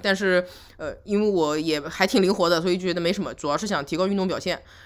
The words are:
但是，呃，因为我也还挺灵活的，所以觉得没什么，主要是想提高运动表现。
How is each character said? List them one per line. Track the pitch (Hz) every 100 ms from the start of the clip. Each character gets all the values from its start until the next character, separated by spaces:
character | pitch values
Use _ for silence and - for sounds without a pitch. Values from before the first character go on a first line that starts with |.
但 | 202 190
是， | 196 180 180 - - -
呃， | 151 -
因 | - 202
为 | 214
我 | 190 151 151
也 | 160 151
还 | 156 - 190
挺 | -
灵 | 190
活 | 196 170
的， | 170
所 | 180
以 | 180
觉 | 185
得 | 175
没 | 170
什 | 196
么， | 143 117
主 | 151
要 | 151
是 | 208
想 | 170 139
提 | 165
高 | 190
运 | 202
动 | 185
表 | 127
现。 | 180 160 - -